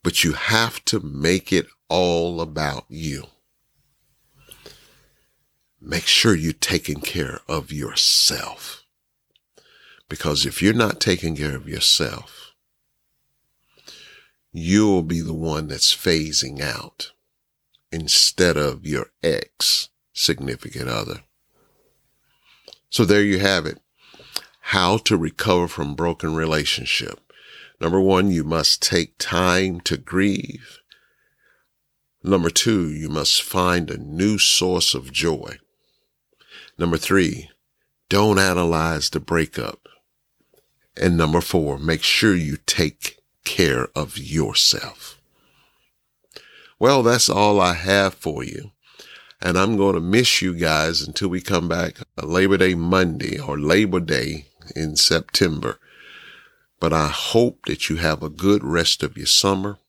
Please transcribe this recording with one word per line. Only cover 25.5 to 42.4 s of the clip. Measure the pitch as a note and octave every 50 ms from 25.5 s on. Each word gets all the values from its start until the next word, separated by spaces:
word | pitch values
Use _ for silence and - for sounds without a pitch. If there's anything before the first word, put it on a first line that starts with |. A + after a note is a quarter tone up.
| F#2 F2 F2 E2
from | - - D2+ C#2+ C#2+
broken | C2+ E2+ E2+ E2 _ - D#2+ D#2+
relationship. | D#2+ D#2+ D#2+ D#2 D2+ D2 - - - A#1+ - - - - - - - _ _ - - - - - - - - _ _
Number | - E2 F2 F#2+
one, | F#2+ F#2+ F#2+ F#2 F#2+ G2+
you | F2+ E2 D2
must | D2+ E2 E2 D2+ - - -
take | - - G2 F2 E2 - _ _
time | - - F#2 F2 F#2 F2+ F2 F#2 F#2+ F#2+ F2 F2
to | - - -
grieve. | - - - E2+ F#2 G2 G#2 F#2+ - - - - - - - - - _ _ _ _ _ _ _ _ _ _ _ _ _ _ _ _ _ _ _ _ _ _ _ _ _ _ _ _
Number | - F2+ G2 F#2 E2 E2+
two, | - - - A#2+ A2 F#2+ E2+ D#2
you | D2+ D#2 D#2 D2+
must | D2+ D#2 C#2+ - - -
find | - - - F#2 F2+ F2+ F2 F2 E2 -
a | D#2 -
new | - D2 D2+ E2 F#2+ G#2+ G#2+ F#2+
source | - - - - F#2+ F2+ F#2 E2+ - - -
of | C2 C2 C2
joy. | B1+ - D#2 E2+ D2+ B1+ - - - - _ _ _ _ _ _ _ _ _ _ _ _ _ _ _ _ _ _ - - - - _ -
Number | F2 E2+ E2
three, | D#2+ - - F#2+ G2 F2 D#2+ - - - - _ _ _ _ _ _ _ _ _ _ _ _
don't | F#2 G2+ G#2 G#2+ G2+ G2
analyze | G2 F#2 F2+ F2+ F2 E2 E2 D#2+ D#2+ E2 E2 D2+ - -
the | - D#2+
breakup. | - - E2+ E2 D#2 - - - A#1 G1+ - _ _ - _ _ _ _ _ _ _ _ _ _ _ _ _ _ _ _ _ _ _ _ _
And | - - F2+ E2+
number | E2 D#2+ D2+ D#2+ E2+
four, | - - - F2 D#2 D2 C#2 C#2
make | D2 E2 D#2+ D#2
sure | - - - - - A2 F#2+
you | F2